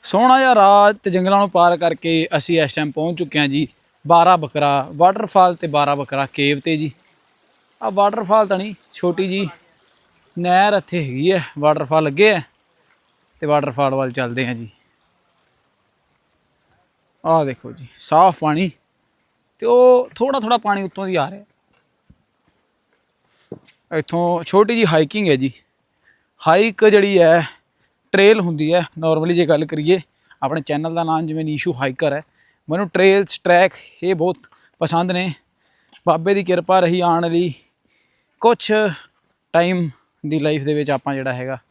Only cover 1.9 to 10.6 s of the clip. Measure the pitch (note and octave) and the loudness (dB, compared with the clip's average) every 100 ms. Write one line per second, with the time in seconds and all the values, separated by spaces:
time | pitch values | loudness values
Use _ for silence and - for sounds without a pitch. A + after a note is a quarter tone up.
1.9 | E3 E3 E3 E3 D#3 - E3 D3 - D3+ | -2 -2 -2 0 -4 -2 0 0 -4 -6
2.9 | D3 D#3+ E3+ D#3+ D3+ C#3+ C#3 D3+ _ _ | -4 -6 -6 -4 -2 0 -2 -6 _ _
3.9 | _ C#3+ E3+ E3+ F3+ D3+ D3 C#3+ C#3 C#3 | _ 2 4 6 2 0 -2 0 0 -4
4.9 | C#3+ F3 G3 G#3+ G3 F#3 E3+ E3 D3 C#3+ | 2 2 2 -2 2 2 0 -4 -2 0
5.9 | C#3+ C3+ C#3 C3+ - C#3+ C#3+ E3 D#3+ D#3 | -2 -4 -6 -6 -2 -2 -2 -2 -4 -4
6.9 | - _ _ _ _ _ _ _ _ A3+ | -10 _ _ _ _ _ _ _ _ -6
7.9 | G3 G3+ G#3+ F#3 G#3+ G#3 F#3+ G#3 F#3 _ | 0 0 0 0 2 2 -2 -6 -12 _
8.9 | - F3 F3 F#3+ F#3+ F3+ - _ _ _ | -6 -4 -2 -4 -4 -6 -10 _ _ _
9.9 | _ _ _ _ - F3 F3+ | _ _ _ _ -8 0 2